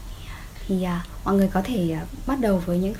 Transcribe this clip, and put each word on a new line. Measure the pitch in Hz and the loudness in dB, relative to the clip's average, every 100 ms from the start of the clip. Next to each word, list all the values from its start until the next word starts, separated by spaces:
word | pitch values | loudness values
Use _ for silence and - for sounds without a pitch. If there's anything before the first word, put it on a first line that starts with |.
| - - - - - - - | -6 -12 -12 -12 -12 -10 -2
Thì, | 190 | 0
à, | 180 175 170 - | 0 -2 -4 -6
mọi | 202 | 2
người | 196 190 | 4 4
có | 190 | 4
thể, | 196 233 170 | 0 2 0
à, | 160 175 - - | 0 -4 -6 -4
bắt | 269 | 2
đầu | 226 190 175 | 4 4 2
với | 175 | 0
những | 190 | 0